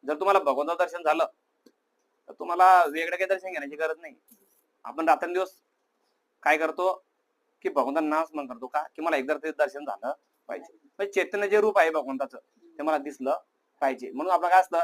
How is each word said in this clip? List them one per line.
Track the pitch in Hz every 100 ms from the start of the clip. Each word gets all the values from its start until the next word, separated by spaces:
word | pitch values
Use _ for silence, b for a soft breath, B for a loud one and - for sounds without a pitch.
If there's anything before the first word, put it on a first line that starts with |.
| 135
जर | 151
तुम्हाला | 185 196
भगवंत | 143 135 147
दर्शन | 170 175 170
झालं, | 160 151 160 _ _ _ _ _ _ _ _ _ _
तर | -
तुम्हाला | 170 175 185 185
वेगळं | 165 151 165
काही | 175 185
दर्शन | 190 185
घेण्याची | 170 143 147
गरज | 160 160
नाही. | 165 123 _ - _ _ _ _
आपण | - 135 160
रात्रंदिवस | 151 175 175 185 _ _ _ _ _ _ _ _ _
काय | 151 151
करतो | 160 151 185 180 _ _ _ _ _ _
की | 185
भगवंतांना | 147 127 147 156 156
नामस्मरण | 160 156 135
करतो | 120 123
का, | 151
की | 156 -
मला | 165 151
एकदा | 131
तरी | 151 156
दर्शन | 147 143 139 147
झालं | 101 123 147 _ _ -
पाहिजे. | 92 - _ _ _
पण | 202
चैतन्य | - 170 202 202
जे | 208
रूप | 214 202
आहे | 165
भगवंताचं, | 156 135 131 135 120 _ _
ते | _ -
मला | 151 151
दिसलं | 139 139 127 160 _ _ _ _
पाहिजे. | 139 131 123
म्हणून | 127 170
आपलं | 175 175
काय | 185
असतं | 185 170